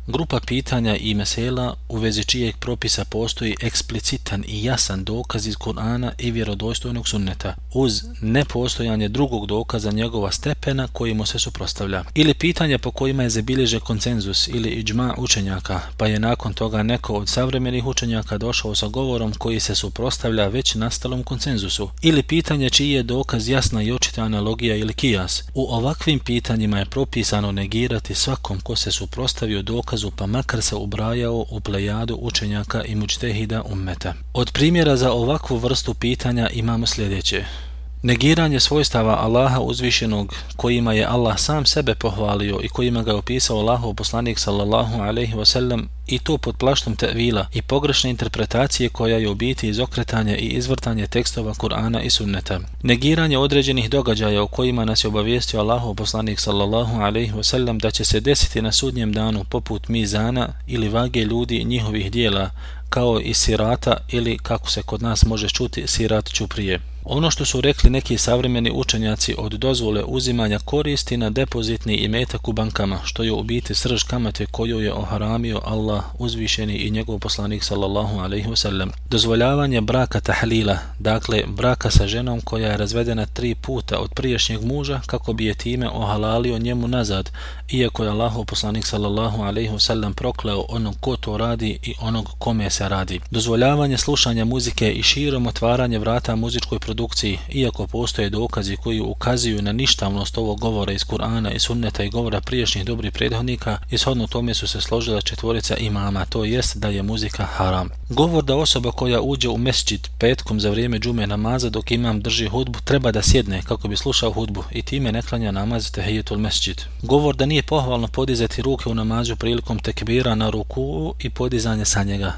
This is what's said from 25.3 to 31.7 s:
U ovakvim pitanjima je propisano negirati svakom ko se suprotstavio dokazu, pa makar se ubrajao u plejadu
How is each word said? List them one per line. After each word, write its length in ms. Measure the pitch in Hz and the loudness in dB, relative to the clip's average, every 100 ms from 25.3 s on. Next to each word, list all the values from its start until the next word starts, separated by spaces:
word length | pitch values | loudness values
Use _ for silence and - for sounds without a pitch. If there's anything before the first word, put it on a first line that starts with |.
| - - | -2 -2
U 220 | 127 127 117 | -2 -2 0
ovakvim 440 | 127 160 - 139 | 0 0 0 0
pitanjima 600 | - 120 - 110 107 101 | 0 -2 0 0 2 0
je 60 | 98 | -2
propisano 680 | 135 135 127 107 104 101 | -2 -2 0 0 0 0
negirati 640 | 98 98 110 123 113 - 101 | -2 -2 -2 -2 -2 -2 0
svakom 440 | - 131 - 95 | 0 0 -4 -6
ko 160 | - 117 | -4 -4
se 160 | 104 | -2
suprotstavio 720 | - 98 - 127 - 113 101 | -2 -4 -4 -4 -2 -2 -2
dokazu, 340 | 98 117 - 113 104 - | -2 -4 -2 -4 -4 -4
pa 100 | 98 | -2
makar 360 | 120 - 113 | -2 0 0
se 140 | - 104 | 0 -2
ubrajao 680 | 104 104 110 120 117 117 107 | -4 -2 -2 0 0 -2 -4
u 100 | 113 | -6
plejadu 580 | 104 | -4